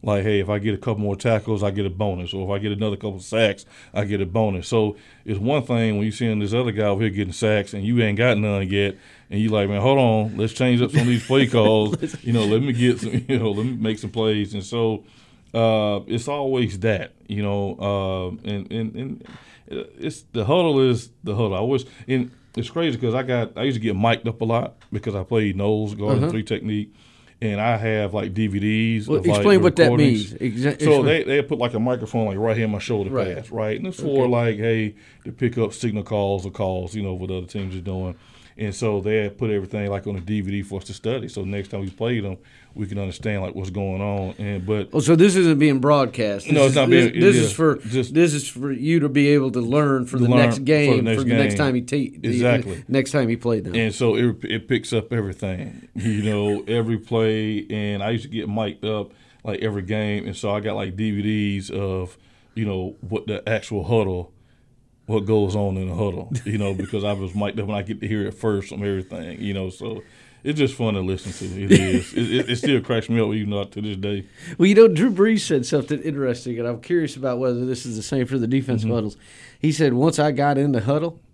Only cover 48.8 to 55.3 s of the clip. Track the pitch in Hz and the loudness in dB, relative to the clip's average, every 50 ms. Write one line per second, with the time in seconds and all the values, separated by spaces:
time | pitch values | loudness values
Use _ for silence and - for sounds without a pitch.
48.8 | 127 151 165 170 147 147 127 147 143 143 147 147 135 131 110 123 120 113 127 147 | 0 2 2 4 2 4 4 4 6 6 6 6 4 2 0 0 0 2 2 4
49.8 | 151 143 135 131 123 123 - 131 120 117 127 - - - 117 - 139 127 156 151 | 4 4 2 2 0 -2 0 2 4 6 6 6 6 6 4 0 2 2 4 4
50.8 | 147 139 120 - 120 113 113 110 135 123 120 - 110 107 104 - 151 135 127 123 | 6 4 4 4 4 2 2 2 2 2 4 4 4 2 2 2 2 2 2 0
51.8 | 123 - 143 147 135 - - - - 117 123 123 120 123 120 110 - 101 90 80 | -2 -2 -2 -2 -2 -4 -6 -6 -4 -2 0 2 4 4 4 2 0 -4 -8 -10
52.8 | - - 127 139 131 - - 151 127 113 117 117 - 120 117 107 92 - 90 113 | -6 -2 0 0 0 2 0 0 2 2 0 -2 0 -2 -2 -2 -2 -2 -2 0
53.8 | 110 110 104 - 131 117 110 110 120 123 107 - - - 98 113 110 - 131 117 | 0 0 0 0 0 2 2 4 2 2 0 -2 -6 -4 -4 -6 -2 0 -2 -2
54.8 | - - - 113 101 - 120 117 104 98 | -2 -2 -2 -2 -2 -2 -4 -4 -2 -4